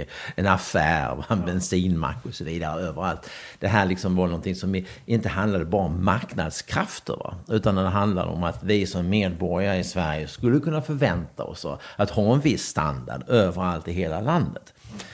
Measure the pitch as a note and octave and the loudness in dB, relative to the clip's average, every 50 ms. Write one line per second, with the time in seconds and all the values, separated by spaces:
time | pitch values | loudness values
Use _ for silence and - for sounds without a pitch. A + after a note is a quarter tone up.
0 | D2 - - - - - - - F#2 G2 F#2+ F#2 - - - G2+ D2+ D2+ E2 D#2 | -10 -10 -10 -12 -12 -8 -4 0 4 4 4 4 2 0 2 4 4 4 4 2
1 | C#2 B1 B1+ C#2+ E2 - A#2 G2 E2+ F2 F2+ F#2 F2+ - - F2+ F#2 F#2+ F2+ E2 | 2 0 -2 -6 -2 -2 0 0 0 0 0 0 0 0 0 2 2 2 2 2
2 | D#2 C2+ D2 - - B2 - - F#2 D#2 E2 E2+ E2 D2+ D#2 E2 F#2 E2+ D2+ D2+ | 0 -2 -4 -6 -8 -10 -10 -8 -8 -6 -6 -4 -4 -4 -4 -4 -4 -6 -6 -4
3 | F#2 F#2 E2 E2 - - - - - - - - - G2 G2+ G#2+ G2 F#2 F#2 F2+ | -2 -2 -2 -4 -6 -12 -14 -14 -16 -16 -10 -4 0 2 4 4 4 4 2 0
4 | - F#2+ F#2 F#2 F#2 F2 E2+ E2 E2+ F#2+ F#2 F#2 - F#2 F#2+ F#2 F#2 - - - | 0 2 2 4 4 2 2 -2 -2 -4 -4 -2 -2 -2 -2 -2 -4 -6 -12 -16
5 | - - A#2 A2+ F#2+ G#2+ D2+ F#2 G2 G#2+ G2+ F#2 D#2+ E2 F#2 G#2 F#2+ D#2+ D#2 F2+ | -4 0 0 0 0 0 0 0 0 2 2 0 0 2 2 2 2 0 0 2
6 | F#2 G2+ F#2+ A#2 - - - - D#2+ D#2+ - - - - - - - G#3 - - | 2 2 2 2 0 -4 -4 -4 -2 -2 -4 -6 -8 -4 -2 -2 -2 -2 -6 -8
7 | - - - - - - - F2 - - A2 A2 G2 A2 G2 F#2+ F#2+ F#2+ F#2 G#2 | -8 -6 -6 -6 -6 -8 -10 -12 -6 -2 0 2 2 4 2 4 2 2 2 2
8 | G2+ G#2+ G2 F2+ E2+ E2+ E2 E2 F2 E2+ E2 - - F#2 G#2+ G#2 G2 F2+ - F2+ | 2 2 2 2 0 0 -2 -2 -2 -2 -2 -2 0 2 2 2 2 0 0 -2
9 | F2 F2+ G2+ G#2+ G2+ F#2 E2+ E2 F#2 E2+ E2+ F2 G2 G2+ G2 F#2 F2+ - - F#2 | 0 2 2 2 2 0 0 -2 -2 -2 0 0 0 0 0 0 -2 -2 -2 -2
10 | F2 D#2 D2+ D2+ D#2 C#2+ - - A2 A#2+ B2 D3 D3 E3 D#3 D3+ C3+ - D3+ C#3 | 0 0 -2 -2 -4 -8 -6 -2 2 4 4 4 2 0 -2 -2 -2 -4 0 0
11 | C#3 A#2 E2+ F2+ E2 - - - - - - - - D#2+ C#2+ - - - - - | 2 2 2 0 -2 -6 -8 -10 -10 -8 -8 -8 -8 -8 -8 -8 -10 -12 -2 -2
12 | G#2 G2 - - G#2 G#2 B2 C#3+ C#3+ D#3+ G#2+ - - - - - D#2 D2+ C#2+ C2 | -2 0 2 2 4 4 4 4 4 2 2 2 -2 -2 -2 0 0 0 0 -2
13 | B1 - A#1+ C2 B1+ - B2 A#2 G2+ F2+ E2+ F2+ F#2 F2+ F2 D#2+ D#2 E2+ E2+ F2+ | -6 -8 -8 -8 -2 2 4 4 4 4 2 0 0 0 -2 -2 -4 -4 -4 -2
14 | F2+ D#2+ D#2 E2+ G#2+ C3 E3 F3 A2+ - - - - - - _ - - - - | -2 -2 -2 -2 0 0 2 2 2 0 -2 -6 -12 -16 -20 _ -20 -16 -16 -14
15 | - - | -14 -16